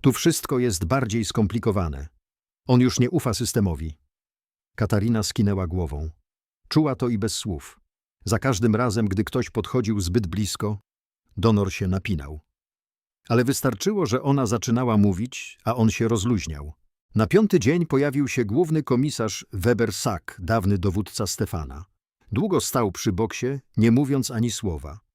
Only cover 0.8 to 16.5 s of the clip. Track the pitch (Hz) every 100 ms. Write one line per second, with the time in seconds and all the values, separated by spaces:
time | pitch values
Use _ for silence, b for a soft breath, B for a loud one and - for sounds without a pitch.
0.8 | 85 135 117 113 107 - 104 113 110 101
1.8 | 85 69 73 _ _ _ _ _ - 123
2.8 | 127 - 123 180 131 101 117 123 98 78
3.8 | 80 78 _ _ _ _ _ _ _ -
4.8 | 107 107 110 113 101 - 101 95 90 92
5.8 | 82 76 80 - _ _ _ _ _ 156
6.8 | 151 131 123 110 107 - 107 80 - -
7.8 | _ _ _ _ - 104 135 107 113 107
8.8 | 123 107 104 95 104 127 113 - 98 127
9.8 | 110 104 87 92 92 101 101 - 104 104
10.8 | _ _ _ _ _ - 113 104 98 -
11.8 | 95 95 - 85 71 78 _ _ _ _
12.8 | _ _ _ _ _ 117 123 131 131 131
13.8 | 190 214 147 127 143 139 120 113 117 117
14.8 | 127 107 101 90 120 - - - - 120
15.8 | 110 - 113 113 107 110 80